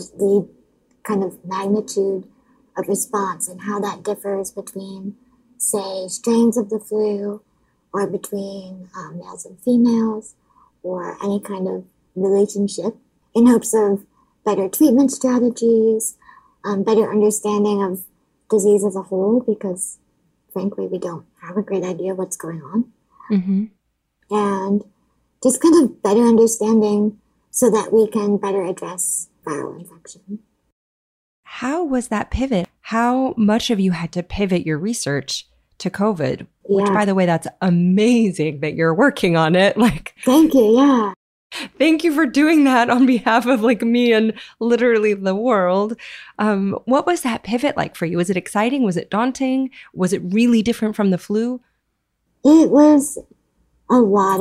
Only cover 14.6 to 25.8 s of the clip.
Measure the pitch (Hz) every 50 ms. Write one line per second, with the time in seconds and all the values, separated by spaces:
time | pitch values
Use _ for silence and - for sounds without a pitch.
14.6 | 190 190 - - 311 277 226 269 277 269 - - - 254 247 247 247 240 240 -
15.6 | 233 233 226 220 220 226 220 220 - - - _ _ - - _ _ _ _ _
16.6 | - 202 202 196 196 220 226 226 208 - 202 214 208 214 208 - - 208 208 208
17.6 | 208 208 208 202 196 185 185 185 - - _ _ _ _ _ _ _ - 220 208
18.6 | 190 208 208 196 196 208 185 190 185 - 190 185 190 208 233 254 247 226 208 -
19.6 | - 190 180 185 - - - - _ _ _ _ _ _ _ _ _ _ - 190
20.6 | 185 202 - - 190 180 185 175 180 175 170 165 - _ _ _ 170 165 180 208
21.6 | 190 - 196 185 180 185 175 165 175 190 190 185 185 185 - - - 165 165 160
22.6 | 139 139 180 226 240 - _ _ _ _ _ - - - 214 190 180 196 190 196
23.6 | 214 220 _ _ _ _ _ _ _ _ _ _ _ - 208 208 202 202 196 190
24.6 | 190 202 202 208 - _ _ _ _ _ _ _ _ _ _ _ - 254 - -
25.6 | - 330 320 339